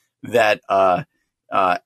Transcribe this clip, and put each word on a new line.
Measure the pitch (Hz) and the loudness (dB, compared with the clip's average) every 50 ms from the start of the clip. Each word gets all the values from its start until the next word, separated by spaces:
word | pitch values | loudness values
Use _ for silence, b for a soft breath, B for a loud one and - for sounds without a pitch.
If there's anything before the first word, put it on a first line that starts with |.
| b b b _ | b b b _
that, | - - 107 120 110 107 104 - _ - | -10 -4 0 0 2 2 0 -2 _ -2
uh, | 101 98 95 92 90 165 - _ _ _ _ _ _ _ _ - | 0 0 2 2 0 -2 -4 _ _ _ _ _ _ _ _ -6
uh, | - 101 95 92 87 - - | -4 -2 0 0 -2 -2 -4